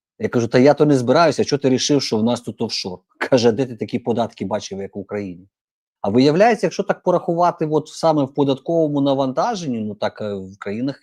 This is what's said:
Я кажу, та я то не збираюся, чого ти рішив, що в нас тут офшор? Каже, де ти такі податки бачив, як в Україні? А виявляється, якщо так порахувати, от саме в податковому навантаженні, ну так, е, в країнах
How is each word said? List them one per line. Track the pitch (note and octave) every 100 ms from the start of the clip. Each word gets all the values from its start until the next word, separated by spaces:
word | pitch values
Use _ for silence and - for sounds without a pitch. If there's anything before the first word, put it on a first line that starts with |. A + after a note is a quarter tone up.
| _ -
Я | G#2+
кажу, | B2 A#2
та | B2+
я | C3+
то | C#3 D3
не | C#3
збираюся, | A#2+ C#3+ E3 B2 G#2+
чого | C#3+
ти | C3+
рішив, | B2+ - D3
що | - A2
в |
нас | A2+ A#2+
тут | - -
офшор? | A2 - G2 F2+ _ -
Каже, | - C3 A#2
де | A2 C3
ти | A2+
такі | B2+ A#2+
податки | A#2+ A2+ A2 - G2
бачив, | G#2+ - G2
як | G2 G2+
в |
Україні? | F#2 G#2 G2+ F2 F#2 _ _ _ _ _
А | G2+
виявляється, | A2+ C#3 D#3+ A3+ A3 F3+
якщо | -
так | G3 F#3
порахувати, | - F3 - E3+ F3 E3+ D#3
от | D3+ -
саме | - E3 D#3
в | C#3+
податковому | D3 C#3 C3 - E3 D#3 C#3+
навантаженні, | C#3 C3+ C3+ C3 G#3 G#3+ D#3+ A#2
ну | G#2+ G#2
так, | G#2 -
е, | G#2+
в | G2+ F#2+ G2
країнах | G#2 G#2+ C3+ C3+